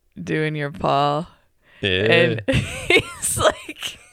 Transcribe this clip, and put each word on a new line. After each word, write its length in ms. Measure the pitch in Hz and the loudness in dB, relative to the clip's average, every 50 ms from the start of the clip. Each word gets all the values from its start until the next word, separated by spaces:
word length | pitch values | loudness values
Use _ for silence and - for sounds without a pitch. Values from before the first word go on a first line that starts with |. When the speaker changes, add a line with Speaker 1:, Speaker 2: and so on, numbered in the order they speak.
| _ _ - 180 | _ _ -16 -12
Speaker 1:
doing 340 | 165 170 160 156 156 156 151 | -6 -4 -2 -2 -2 -2 -4
your 160 | 151 147 143 | -4 -6 -6
paw. 580 | 160 - - 151 139 139 143 143 147 151 180 - - _ _ _ _ _ _ _ _ - | -6 -4 0 0 2 2 2 2 0 -2 -4 -6 -12 _ _ _ _ _ _ _ _ -4
Speaker 2:
Yeah. 80 | 104 98 92 92 104 | -2 0 2 2 4
Speaker 1:
And 380 | 110 170 170 170 165 - - - | 4 4 4 4 2 0 -2 -2
<laughs> 20 | |
he's 880 | - 269 - - - - - - - 349 - - - - - - - - | 0 0 0 0 -2 -6 -6 0 2 2 2 2 0 -8 -6 -6 -4 -2
like, 640 | - - - - - - - 294 - - - - - - _ | 2 2 2 0 0 -8 -14 -12 -10 -10 -12 -12 -14 -20 _